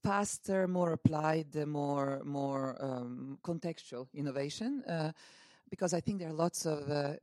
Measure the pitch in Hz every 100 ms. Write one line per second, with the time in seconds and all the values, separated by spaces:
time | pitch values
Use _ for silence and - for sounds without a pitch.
0 | - 202 208 - - 190 185 180 175 160
1 | - 151 156 160 151 147 147 147 143 143
2 | 139 139 143 143 139 135 135 127 135 127
3 | 123 127 131 135 - 170 175 165 - 123
4 | 135 151 143 135 139 - 220 285 - 165
5 | 156 160 - - - - - - 185 180
6 | - 202 165 156 170 - 165 151 139 147
7 | 143 147